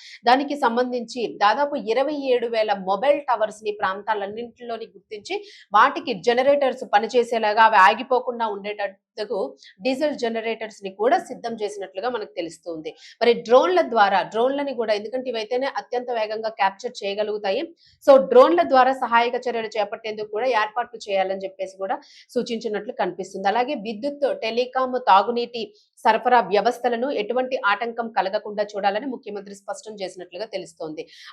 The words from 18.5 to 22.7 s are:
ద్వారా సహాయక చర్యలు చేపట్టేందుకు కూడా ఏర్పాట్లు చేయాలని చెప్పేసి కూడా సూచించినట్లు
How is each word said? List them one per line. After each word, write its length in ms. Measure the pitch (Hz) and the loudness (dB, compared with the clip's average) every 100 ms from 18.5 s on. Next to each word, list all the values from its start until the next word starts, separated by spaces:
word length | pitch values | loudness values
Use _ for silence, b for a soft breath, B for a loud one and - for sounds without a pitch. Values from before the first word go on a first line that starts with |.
| 349 | 6
ద్వారా 320 | 285 262 254 | 4 6 4
సహాయక 420 | 262 233 233 240 240 | 2 2 2 2 -2
చర్యలు 320 | 247 233 220 | -4 -4 -4
చేపట్టేందుకు 640 | 220 202 214 220 214 208 | -4 -4 -4 -10 -8 -8
కూడా 160 | 214 254 | -4 0
ఏర్పాట్లు 640 | 226 214 247 233 226 - | 0 0 -4 -8 -10 -4
చేయాలని 320 | 196 190 190 | -2 0 -2
చెప్పేసి 340 | 190 190 190 190 | -8 -8 -10 -8
కూడా 240 | 190 285 B B B | -6 -6 B B B
సూచించినట్లు 640 | 247 220 226 226 | -6 -4 -6 -4